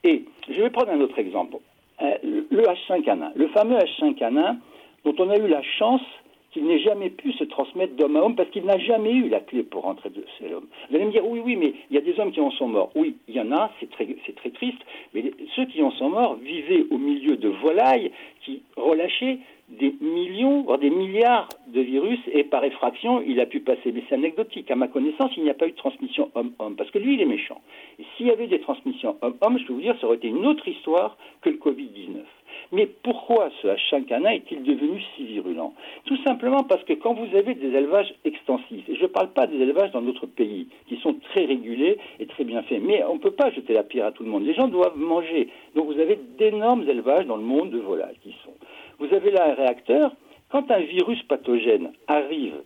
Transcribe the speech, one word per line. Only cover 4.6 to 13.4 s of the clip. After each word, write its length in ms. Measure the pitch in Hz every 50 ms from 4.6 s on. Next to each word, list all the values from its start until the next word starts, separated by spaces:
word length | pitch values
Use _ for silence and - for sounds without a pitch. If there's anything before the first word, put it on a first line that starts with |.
| - - - - - - _ _ _
dont 120 | 151 147 156
on 100 | 185 185
a 80 | 202 208
eu 100 | 214 202
la 140 | 160 143
chance 400 | 131 - - - 214 226 254 262 254 - - - _ _ _ _ _ _
qu'il 160 | - 160 147 160
n'ait 120 | 170 147
jamais 300 | - 214 208 202 196 180
pu 240 | - - - 143 -
se 100 | - 151
transmettre 540 | - - - 135 - - 180 185 175 135 127
d'homme 180 | 151 143 147
à 60 | 151
homme 140 | 175 220 240
parce 140 | 233 180 175
qu'il 140 | - 208 175
n'a 160 | 190 196 185
jamais 320 | 180 214 233 220 214 214
eu 160 | 240 262 247 170
la 140 | 107 104
clé 220 | - - - 123 113
pour 180 | - - 92
rentrer 280 | 78 92 95 - - 101
de 140 | 95 101 - - - -
chez 80 | - 90
l'homme. 200 | 82 87 - - - - - -
Vous 60 | 131
allez 80 | 156 196
me 80 | 214
dire, 160 | 202 226 180 220
oui, 140 | 233 233 226
oui, 140 | 247 240 196
mais 160 | 165 143 - - - _
il 60 | -
y 20 | 143
a 40 |
des 160 | 143 170 175 180
hommes 140 | 208 190
qui 80 | 151 156
en 120 | 151 139
sont 180 | 135 - 139 120
morts. 220 | 110 101 92 - -
Oui, 220 | 302 - 156 - - _ -
il 80 | 110
y 60 | 127